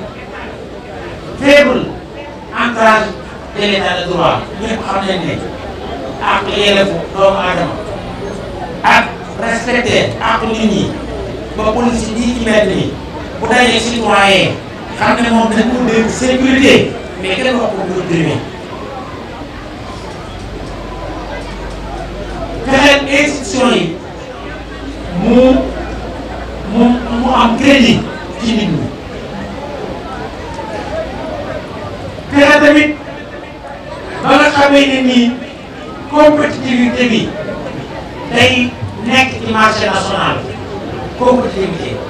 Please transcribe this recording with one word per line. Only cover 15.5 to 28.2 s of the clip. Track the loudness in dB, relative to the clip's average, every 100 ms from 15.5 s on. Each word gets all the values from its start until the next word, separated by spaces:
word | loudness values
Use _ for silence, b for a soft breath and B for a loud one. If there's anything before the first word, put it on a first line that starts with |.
dañ | 2 2
ko | 2 2
dénk | 2 2
sécurité | 0 2 2 4 4 6 4 2 -4 -10 -8
mais | -4 -2
kenn | 0
wax | 0 0
ko | -2 -4
bu | -4 0
demee. | 0 0 -2 -6 -10 -12 -12 -10 -10 -10 -12 -12 -12 -12 -12 -12 -12 -12 -12 -12 -12 -12 -12 -10 -10 -10 -10 -10 -10 -10 -10 -8 -8 -8 -8 -10 -10 -8 -8 -8 -8 -8 -6 -6 -6
Fexeel | 0 4 4 4 2
institution | 0 0 -2 -4 0 2
yi | 2 0 -4 -10 -12 -12 -12 -12 -12 -12 -12 -10 -10 -8 -2
mu, | 4 8 8 6 2 -4 -6 -8 -8 -8 -8 -10 -10 -8 -2
mu, | 4 4 4 0 0
mu | 2
am | 4 4 4
crédit | 6 8 8 4 0 -6